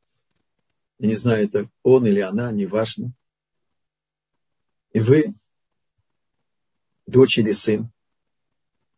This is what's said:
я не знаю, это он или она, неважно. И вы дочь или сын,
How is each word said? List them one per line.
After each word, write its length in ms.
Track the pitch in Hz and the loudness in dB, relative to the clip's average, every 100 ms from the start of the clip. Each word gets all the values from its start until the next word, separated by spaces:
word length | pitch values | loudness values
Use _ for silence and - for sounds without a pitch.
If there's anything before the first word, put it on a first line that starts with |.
| _ _ _ _ _ _ _ _ _ - | _ _ _ _ _ _ _ _ _ -6
я 100 | 104 | -4
не 60 | |
знаю, 300 | 107 120 110 | -2 -2 0
это 240 | 104 104 104 _ | -2 -4 -6 _
он 240 | - 131 117 | 2 4 4
или 140 | 101 | 0
она, 320 | 95 101 120 | -2 -4 -6
неважно. 600 | 107 95 104 110 - 123 - _ _ _ _ _ _ _ _ _ _ _ _ _ _ _ _ _ | -6 -4 -4 -6 -8 -12 -14 _ _ _ _ _ _ _ _ _ _ _ _ _ _ _ _ _
И 80 | 110 | -2
вы 340 | 113 151 156 - _ _ _ _ _ _ _ _ _ _ _ _ _ _ _ _ - | 2 2 2 -6 _ _ _ _ _ _ _ _ _ _ _ _ _ _ _ _ -2
дочь 320 | 123 131 - | 4 4 4
или 140 | 107 | 0
сын, 380 | 101 - 107 113 _ _ _ _ _ _ _ _ _ _ | -2 -2 -4 -4 _ _ _ _ _ _ _ _ _ _